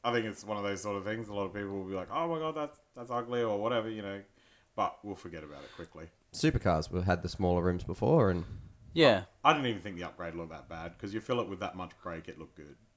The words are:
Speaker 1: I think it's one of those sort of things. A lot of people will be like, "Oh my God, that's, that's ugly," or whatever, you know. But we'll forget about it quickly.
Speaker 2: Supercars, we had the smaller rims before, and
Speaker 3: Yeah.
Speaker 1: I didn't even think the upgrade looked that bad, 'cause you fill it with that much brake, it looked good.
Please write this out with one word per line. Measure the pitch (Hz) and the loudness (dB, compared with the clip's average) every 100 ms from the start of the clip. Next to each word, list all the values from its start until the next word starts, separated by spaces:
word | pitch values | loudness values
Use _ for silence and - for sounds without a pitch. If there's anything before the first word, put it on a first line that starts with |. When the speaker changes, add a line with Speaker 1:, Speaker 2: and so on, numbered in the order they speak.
Speaker 1:
I | 120 | 2
think | 117 110 | 0 0
it's | 98 104 | -6 -6
one | 104 | -4
of | |
those | 101 95 | -2 -2
sort | 101 101 | -4 -4
of | |
things. | 98 110 104 | -4 -6 -6
A | |
lot | 101 95 | -4 -4
of | |
people | 101 101 98 | -4 -4 -6
will | 92 | -4
be | 95 | -6
like, | 90 | -4
"Oh | 139 170 | -4 -2
my | 165 | -2
God, | 160 156 | -4 -4
that's, | 147 - _ - | -8 -10 _ -16
that's | 120 | -4
ugly," | 120 120 120 | -4 -2 0
or | 113 101 | 2 2
whatever, | 110 120 110 | 2 2 0
you | 107 | -6
know. | 101 98 98 _ _ _ _ - | -6 -8 -12 _ _ _ _ 0
But | 95 - | 0 0
we'll | 104 92 | -10 -10
forget | 90 80 | -10 -12
about | 76 71 | -12 -14
it | 69 - | -16 -14
quickly. | 82 80 82 _ _ | -14 -14 -16 _ _
Speaker 2:
Supercars, | - 156 120 98 80 76 | 2 2 4 4 4 2
we | 90 | 0
had | 90 87 | 2 2
the | 87 | 0
smaller | - 92 90 | 0 4 4
rims | 87 87 | 4 0
before, | - 92 131 160 101 | -4 0 4 6 6
and | 87 82 - - - - | 4 -2 -10 -14 -20 -6
Speaker 3:
Yeah. | 165 147 98 95 _ | 6 8 8 2 _
Speaker 1:
I | 143 | 4
didn't | 151 127 | 6 2
even | 104 | -2
think | 95 87 | -6 -8
the | 87 | -8
upgrade | - 85 85 | -6 -8 -6
looked | 82 | -8
that | 80 - | -12 -12
bad, | 82 85 - | -10 -10 -8
'cause | 101 | -6
you | 110 | -6
fill | - 123 | 0 0
it | 95 | 0
with | 95 | -4
that | 101 95 | -6 -6
much | 90 - | -10 -10
brake, | 90 82 82 | -10 -8 -10
it | 80 | -14
looked | 76 - | -16 -16
good. | 73 69 _ | -20 -20 _